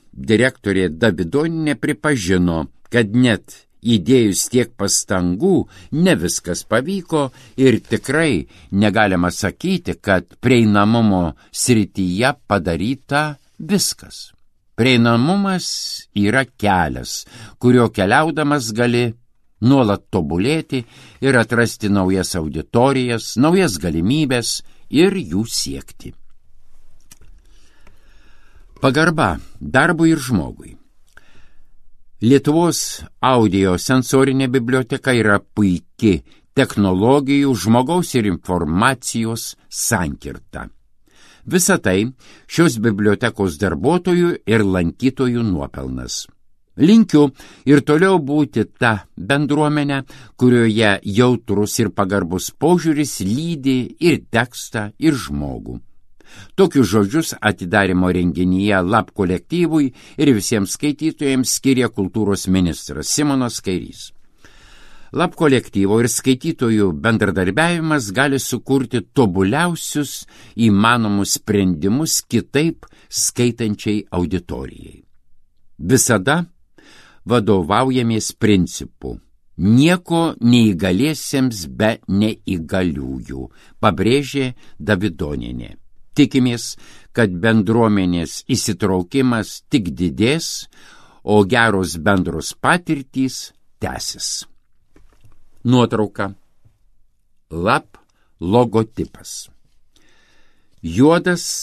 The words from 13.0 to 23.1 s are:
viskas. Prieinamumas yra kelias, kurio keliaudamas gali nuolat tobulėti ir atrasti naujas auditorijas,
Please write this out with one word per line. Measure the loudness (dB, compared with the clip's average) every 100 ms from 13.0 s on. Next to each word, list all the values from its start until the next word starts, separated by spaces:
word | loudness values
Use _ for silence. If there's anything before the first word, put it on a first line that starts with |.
| -4 -2 -2 -8 _ -14
viskas. | -2 -2 -2 -6 -16 -20 -20 _ _ _ _ 0
Prieinamumas | 2 4 4 2 2 0 0 -4 -6 -8 -10 -12 -8
yra | -2 0 0
kelias, | -2 -2 0 2 0 -4 -10 -14 -14 -20 -20 -2
kurio | 4 6 4
keliaudamas | 2 2 2 2 -2 0 0 -2
gali | -2 0 0 -2 -4 _ _ _ -2
nuolat | 2 4 4 0 -2
tobulėti | -4 -2 -2 -2 -2 -4 -8 -8 -20 -20 -4
ir | 2 2
atrasti | 2 2 0 0 0
naujas | 2 2 0 -2 -4
auditorijas, | -6 -8 -2 2 2 2 -2